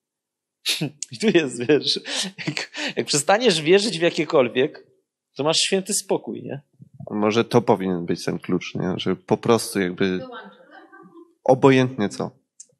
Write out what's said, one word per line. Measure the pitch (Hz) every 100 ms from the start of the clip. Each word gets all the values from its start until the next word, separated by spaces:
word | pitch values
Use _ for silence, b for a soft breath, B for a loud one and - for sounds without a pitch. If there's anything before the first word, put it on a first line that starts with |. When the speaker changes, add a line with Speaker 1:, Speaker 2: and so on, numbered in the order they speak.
| _ _ _ _
Speaker 1:
<laughs> | _ _ - - 147 - -
I | 110
tu | 220 170
jest, | 147 110 120
wiesz, | 147 123 - B B 196 - -
jak, | - - B 294 -
jak | 113
przestaniesz | 151 - 202 247 160
wierzyć | 151 190 214 165
w |
jakiekolwiek, | 170 170 151 156 123 120 131 - - _ _ _ _ -
to |
masz | 143 160
święty | - 190 185
spokój, | 202 - 180 - 110
nie? | 123 139 - _ - - -
Speaker 2:
Może | 104 104 107 113
to | 120
powinien | - 104 92 90 90
być | 90 -
ten | 87
klucz, | - 90 - -
nie? | 92 90
Że | - 92
po | - 208
prostu | - 117 - 101
jakby | 92 90 98 92
Speaker 3:
Wyłączę. | - - - - - - - - - - - _
Speaker 2:
obojętnie | - 131 139 131 127 - 101
co, | - 87 - _ - - _